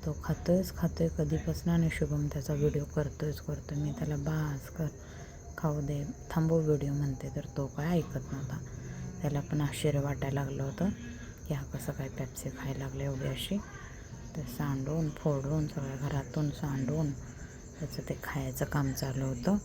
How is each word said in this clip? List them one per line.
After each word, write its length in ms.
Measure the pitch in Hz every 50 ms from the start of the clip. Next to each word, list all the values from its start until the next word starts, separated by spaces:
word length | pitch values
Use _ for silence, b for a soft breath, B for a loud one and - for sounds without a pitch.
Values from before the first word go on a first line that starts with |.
| -
तो 120 | 160 147 - -
खातोयच 540 | - 156 - - - 175 185 190 180 - -
खातोय 300 | - 165 - - 165 165 160 -
कधीपासून 560 | 156 147 156 156 - 170 156 - - 175 170
आणि 160 | 170 165 160
शुभम 360 | - - 160 143 147 147 147 147
त्याचा 260 | - 147 135 - 151
व्हिडिओ 300 | 143 147 151 139 147 143 - -
करतोयच 440 | 156 147 139 - - 151 156 143 -
करतोय. 380 | - - 151 143 - - 147 147
मी 140 | 147 147
त्याला 240 | 139 - - 147 151
"बास 540 | 143 143 151 156 156 156 151 143 135 - -
कर, 180 | - - 160 147 - B B B B B B B B B B B - -
खाऊ 240 | - 160 147 151
दे, 220 | 143 139 147 143 143 143 - - - -
थांबव 280 | - 165 160 160 165 165
व्हिडिओ" 340 | 156 151 151 143 - 139 143
म्हणते, 360 | 143 147 139 131 127 - 139 139
तर 60 | 151 143 - - -
तो 80 | 139
काय 320 | 131 - - 147 165 175 170
ऐकत 340 | 139 - - 135 127 -
नव्हता. 260 | - 139 143 - - - - B B B B B B B B B B -
त्याला 180 | - 147 143 143
पण 220 | 143 - - 151
आश्चर्य 380 | 147 143 - - - 156 143 143
वाटायला 440 | 139 143 143 131 - 139 135 139 139
लागलं 200 | 135 135 139 135
होतं 260 | 135 - - - 202 - B B B B B B B B B - -
की 60 | 156
हा 100 | 139 135
कसं 280 | - - 139 - -
काय 160 | 143 - 135 135
पेप्सी 420 | - - 139 123 - - - 135
खायला 300 | 131 - - 139 135 131
लागला 240 | 139 135 131 135 139
एवढी 240 | 139 139 131 139 139
अशी. 300 | 135 131 - - 190 208 - B B B B B B B B B B B - - -
तर 60 | 165
सांडून 680 | 143 - - - 151 143 139 135 131 135 151 165 160 151
फोडून 580 | 143 - - 160 147 139 135 139 151 156 151 147
सगळ्या 280 | - - 139 135 135
घरातून 540 | 135 139 143 151 139 135 - - 156 151 147
सांडून 600 | 143 - - 143 139 135 135 - 147 156 160 143 143 127 B B B B B B B B B B - -
त्याचं 300 | 156 143 - - 139 -
ते 80 | - - -
खायचं 420 | - - 147 135 131 127 - 147
काम 260 | - - 147 139 135
चालू 340 | 131 123 - 135 127 131 135
होतं. 320 | 135 131 123 123 180 196 208 -